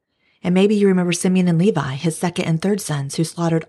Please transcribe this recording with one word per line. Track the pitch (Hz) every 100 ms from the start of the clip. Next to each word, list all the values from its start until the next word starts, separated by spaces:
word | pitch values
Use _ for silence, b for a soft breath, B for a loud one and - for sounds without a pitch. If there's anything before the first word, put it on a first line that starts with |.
| _ _ _ _
And | -
maybe | 185 208
you | 208 202
remember | 185 175
Simeon | 165 180 185 180
and | 165
Levi, | 196 175 139
his | 135 165 -
second | 175 180
and | 175 160
third | 196 202
sons, | - 143 139
who | -
slaughtered | 160 - 170 165